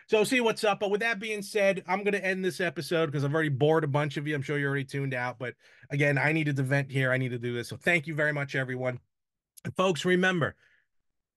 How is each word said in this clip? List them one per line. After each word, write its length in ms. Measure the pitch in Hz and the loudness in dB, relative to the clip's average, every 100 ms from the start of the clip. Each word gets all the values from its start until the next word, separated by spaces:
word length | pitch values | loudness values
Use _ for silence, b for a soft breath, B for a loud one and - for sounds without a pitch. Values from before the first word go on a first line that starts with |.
| - | 0
so 160 | 214 | 2
see 160 | 208 254 | 4 2
what's 240 | 226 214 | 2 2
up. 160 | 214 196 | 0 0
But 100 | 202 | 0
with 120 | 202 | 0
that 160 | 233 208 | 0 -2
being 240 | 220 208 | -6 -8
said, 420 | 202 214 196 190 - | -4 2 2 2 -2
I'm 160 | 190 | -2
gonna 140 | 202 196 | 0 0
end 260 | 185 190 | 0 -2
this 180 | 185 151 | -2 -2
episode 520 | 175 170 143 165 160 | -4 -4 -2 0 0
'cause 120 | 143 | 0
I've 100 | 139 | 0
already 160 | 160 156 | 0 0
bored 340 | 127 147 160 | 2 4 4
a 40 | 151 | 2
bunch 280 | 143 151 151 | 0 -2 -4
of 100 | 147 | -4
you. 80 | |
I'm 80 | 147 | -4
sure 160 | 139 147 | -4 -2
you're 120 | 143 | -2
already 160 | 139 135 | -2 -4
tuned 260 | 139 139 | -6 -4
out. 260 | 123 123 117 | -4 -6 -6
But 160 | 120 - b b b | -10 -12 b b b
again, 260 | 123 143 139 | 2 2 4
I 160 | 143 | 2
needed 240 | 160 147 139 | 2 0 0
to 60 | |
vent 280 | 131 139 139 | 0 0 0
here. 220 | 135 131 | 0 0
I 60 | 127 | 0
need 100 | 127 | -2
to 100 | 123 | -4
do 140 | 120 | -4
this. 160 | 120 113 | -4 -6
So 80 | - | -4
thank 300 | 185 175 147 | 0 0 0
you 80 | |
very 180 | 151 151 | -2 0
much, 220 | 147 139 | -2 -2
everyone. 460 | 139 131 127 127 123 - _ _ _ _ - | -4 -4 -4 -4 -6 -12 _ _ _ _ -14
And 120 | - - | -6 0
folks, 300 | 190 156 185 | 0 2 2
remember, 500 | 180 185 180 117 - b b b _ _ _ _ | 4 4 2 -2 -4 b b b _ _ _ _